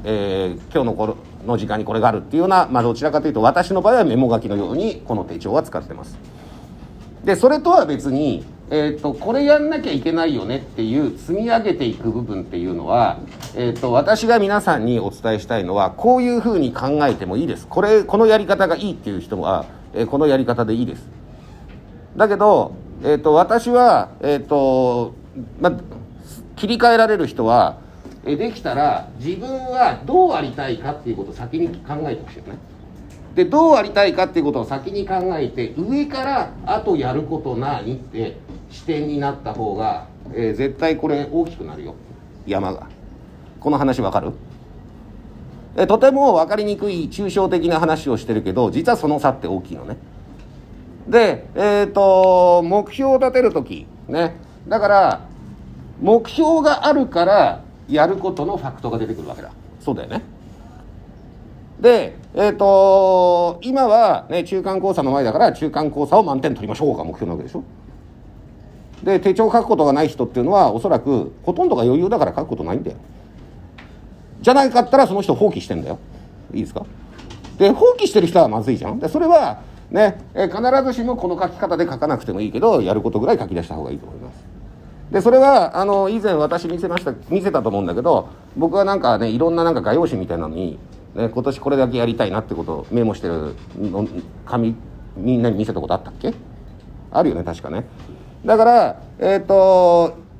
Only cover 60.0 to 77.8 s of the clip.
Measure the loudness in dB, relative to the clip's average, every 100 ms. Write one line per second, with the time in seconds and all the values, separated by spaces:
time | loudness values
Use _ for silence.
60 | -6 -10 -10 -16 -20 -20 -20 -20 -20 -20
61 | -20 -20 -20 -20 -20 -20 -20 2 4 4
62 | 2 -8 -8 0 0 2 4 6 8 6
63 | 6 4 4 4 0 -4 -4 0 4 4
64 | 4 2 -2 -6 -4 -4 -4 -2 -2 -2
65 | 0 0 0 2 2 0 -4 -4 -4 -4
66 | 2 4 4 0 -4 -4 -8 -4 -2 -2
67 | -6 -8 -8 -8 -10 -12 -14 -18 -20 -20
68 | -20 -20 -20 -20 -20 -20 -20 -20 -20 -6
69 | 0 2 4 2 4 2 2 2 4 4
70 | 0 -2 -4 -2 2 4 4 2 0 0
71 | 0 -2 -2 -6 -6 -2 0 2 2 2
72 | 2 -2 -4 -6 -6 -8 -6 -6 -8 -12
73 | -18 -20 -20 -20 -20 -20 -20 -20 -20 -20
74 | -20 -20 -20 -2 4 4 4 2 4 4
75 | 4 2 -2 2 0 0 -6 -8 -8 -10
76 | -14 -20 -20 -20 -12 -8 -8 -10 -14 -16
77 | -20 -20 -20 -20 -14 2 2 6